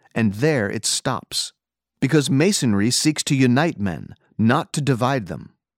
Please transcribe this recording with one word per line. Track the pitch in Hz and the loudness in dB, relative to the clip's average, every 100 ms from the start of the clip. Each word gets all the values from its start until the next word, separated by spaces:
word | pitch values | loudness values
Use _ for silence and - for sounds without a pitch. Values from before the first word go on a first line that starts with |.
| _ | _
and | - 110 | -2 0
there | 101 151 143 101 | 2 0 2 0
it | 110 - | -4 -4
stops, | - - 117 - - - _ _ _ _ - | -4 -4 -6 -6 -8 -8 _ _ _ _ -4
because | 131 156 131 | 0 2 2
Masonry | 135 180 202 131 101 107 | 2 2 2 2 2 2
seeks | - 156 151 | 2 0 -2
to | - 135 | 0 2
unite | 131 123 165 - | 4 4 0 -2
men, | 101 73 50 - _ - | -6 -6 -12 -20 _ 0
not | 110 139 - | 2 2 -2
to | - | -4
divide | 139 120 123 139 90 | -2 0 0 -2 -4
them. | 71 - _ _ | -10 -14 _ _